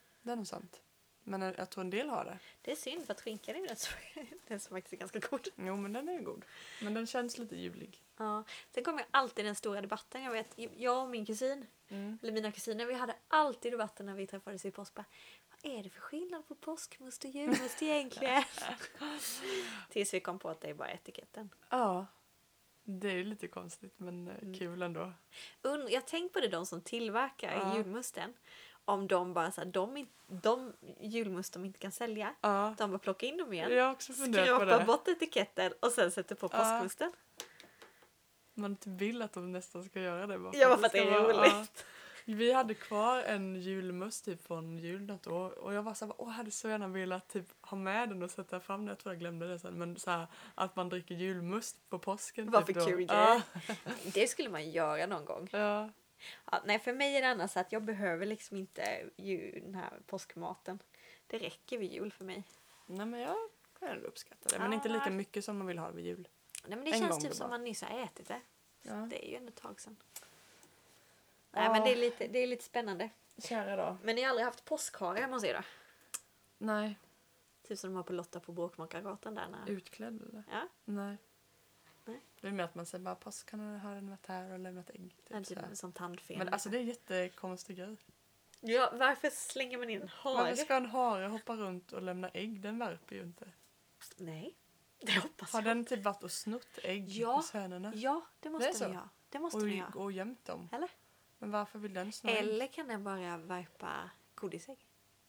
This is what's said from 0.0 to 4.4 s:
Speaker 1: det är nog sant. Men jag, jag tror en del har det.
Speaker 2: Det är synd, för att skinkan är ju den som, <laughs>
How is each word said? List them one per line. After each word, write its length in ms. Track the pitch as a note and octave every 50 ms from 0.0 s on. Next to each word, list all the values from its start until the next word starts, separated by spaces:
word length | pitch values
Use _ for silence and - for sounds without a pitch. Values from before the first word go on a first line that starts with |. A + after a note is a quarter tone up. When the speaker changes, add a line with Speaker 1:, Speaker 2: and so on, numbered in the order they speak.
| _ _ _ _
Speaker 1:
det 100 | - A#3+
är 40 | A#3+
nog 120 | A#3 G3+
sant. 340 | - - - - F3 - - - _ _ _ _ _ _ _ -
Men 180 | G3+ G3 F#3+
jag, 140 | F#3+ F#3 F#3
jag 120 | - F#3 -
tror 140 | - G3 F#3
en 60 | F#3
del 200 | F#3+ G#3+ C#4 D4+
har 160 | A#3+ A3 -
det. 140 | - F#3 F#3 - - - -
Speaker 2:
Det 100 | - A#3
är 40 | D4
synd, 300 | D4+ - B3+ D4 F4 C#4+
för 60 | - G3+
att 80 | -
skinkan 340 | - A#3 A3 G3+ - - A#3+
är 40 | F4
ju 60 | F#4+
den 80 | D4 A3+
som, 180 | - - - - - - - -
<laughs> 320 | D4+ C#4 A3+ E4 F#4